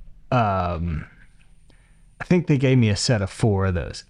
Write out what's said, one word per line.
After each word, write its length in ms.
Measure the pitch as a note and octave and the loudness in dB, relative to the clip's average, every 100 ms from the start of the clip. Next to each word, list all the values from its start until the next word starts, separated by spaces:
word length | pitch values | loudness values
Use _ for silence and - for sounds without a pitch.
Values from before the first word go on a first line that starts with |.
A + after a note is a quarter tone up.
| - - - | -20 -20 -4
Um, 720 | B2+ G#2 F#2+ F2 E2+ E2+ D#2 - - - - - - - - _ _ - - | 0 0 0 -2 -4 -4 -6 -10 -20 -20 -20 -20 -20 -20 -20 _ _ -20 -18
I 40 | |
think 240 | - F3+ - | 0 0 2
they 100 | C#3+ | 2
gave 200 | C3+ B2+ | 4 4
me 120 | A2 | 4
a 60 | G2 | 2
set 260 | - A2 | 0 0
of 80 | F#2+ | -2
four 360 | - A2+ G2 F#2+ | -2 0 2 0
of 80 | |
those. 300 | F2 A#1 - | -2 -6 -12